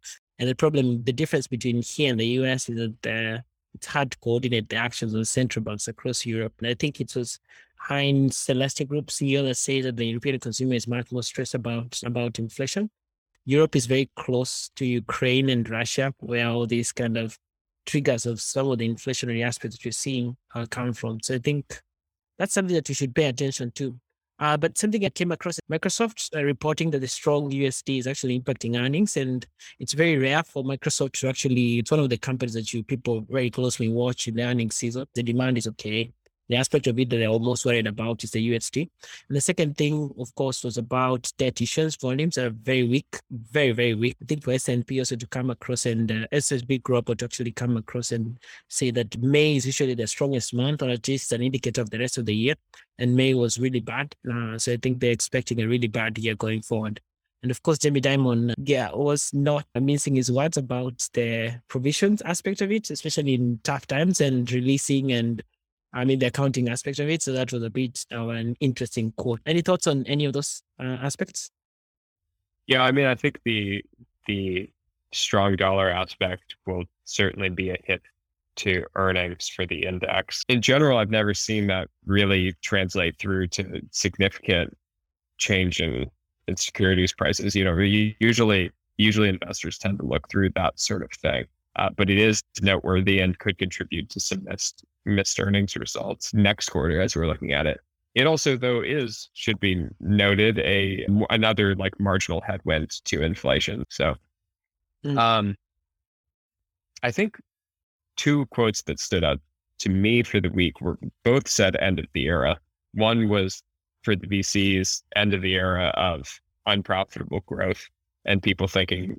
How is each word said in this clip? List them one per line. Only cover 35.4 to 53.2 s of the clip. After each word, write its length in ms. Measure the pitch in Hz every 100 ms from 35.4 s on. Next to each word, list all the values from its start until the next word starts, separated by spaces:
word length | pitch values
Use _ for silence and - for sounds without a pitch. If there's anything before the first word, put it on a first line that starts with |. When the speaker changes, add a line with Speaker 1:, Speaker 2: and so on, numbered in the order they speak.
| 127 120
Speaker 1:
is 100 | 110
okay. 440 | - 104 110 117 - _ _ -
The 80 | 120
aspect 320 | 131 151 127
of 100 | 117
it 100 | 127
that 80 | 120
they're 100 | 110
almost 360 | 113 120 120
worried 220 | 127 120 110
about 380 | 107 113 113
is 80 | 113
the 100 | 110
U 140 | 113 113
S 140 | -
D. 200 | 131 175 _ - - -
And 80 | 139
the 40 |
second 360 | - 180 151 147
thing, 360 | 147 151 143 -
of 160 | 123
course, 300 | - 135 127
was 140 | 127 117
about 520 | 113 127 127 127 - -
debt 220 | 131 -
issuance. 340 | 120 - 160
Volumes 440 | 151 127 131 165 139
are 120 | 123
very 320 | 110 113 131
weak, 380 | 120 131 - - -
very, 400 | 120 110 151 135
very 240 | 113 120
weak. 220 | 107 120 -
I 40 |
think 180 | 139 151
for 80 | 131
S 180 | 131 -
and 160 | 123
P 140 | - 131
also 160 | 123
to 140 | 120 117
come 220 | 131 127
across 360 | 117 - 123 123
and, 240 | 113 113
uh, 160 | 110 113
S 180 | 151 -
S 120 | 135
B 160 | 123 131
Global 360 | - 123 -
to 100 | 113
actually 280 | 120 - 120
come 240 | - 123 117
across 340 | 107 123 117
and 260 | 117 113 123 - - _
say 240 | - 127
that 260 | 120 113 117
May 360 | 127 147 151
is 100 | 143
usually 300 | 127 135 135
the 140 | 120 110
strongest 440 | - 139 131 -
month, 300 | 123 135 147
or 60 | 131
at 180 | 120 110
least 240 | 139 -
an 100 | 117
indicator 420 | 127 131 120 120
of 80 | 107
the 100 | 110
rest 180 | 123 -
of 80 | 110
the 80 |
year. 220 | 107 120 156 _ - _ -
And 160 | 123
May 180 | 123